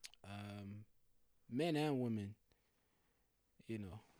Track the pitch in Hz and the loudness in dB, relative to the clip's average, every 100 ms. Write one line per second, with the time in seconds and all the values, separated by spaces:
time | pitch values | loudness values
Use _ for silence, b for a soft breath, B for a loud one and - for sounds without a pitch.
0 | - - 101 101 101 104 98 104 107 - | -18 -16 -12 -8 -6 -8 -8 -10 -12 -20
1 | - - _ _ - 120 170 151 151 135 | -20 -20 _ _ -4 2 4 4 4 4
2 | 123 110 101 107 _ _ _ _ _ _ | 4 2 -2 -6 _ _ _ _ _ _
3 | _ _ _ _ _ - - 113 98 104 | _ _ _ _ _ -16 -6 -6 -4 -8
4 | - - | -14 -12